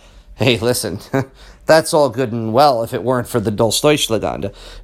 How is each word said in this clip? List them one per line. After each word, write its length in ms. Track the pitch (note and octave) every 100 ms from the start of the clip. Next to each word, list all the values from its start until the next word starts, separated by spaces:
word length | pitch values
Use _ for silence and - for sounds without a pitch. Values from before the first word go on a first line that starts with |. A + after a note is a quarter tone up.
| - - - -
hey, 220 | C3+ A2+
listen, 420 | A#2 B2 G2+ F#2+ -
<laughs> 520 | C3+ B2+ - - - -
that's 280 | D#3+ D#3
all 160 | D#3+ C#3
good 240 | A2 B2+
and 180 | A#2 A2
well 300 | A2+ D3 A#2+
if 100 | A2+
it 80 | A#2+
weren't 280 | A2 B2+ A#2
for 100 | B2
the 120 | G#2
Dolchstoßlegende." 1040 | G#2 A2+ - D3+ D3 A2+ A2 F2 B1 G2 - - -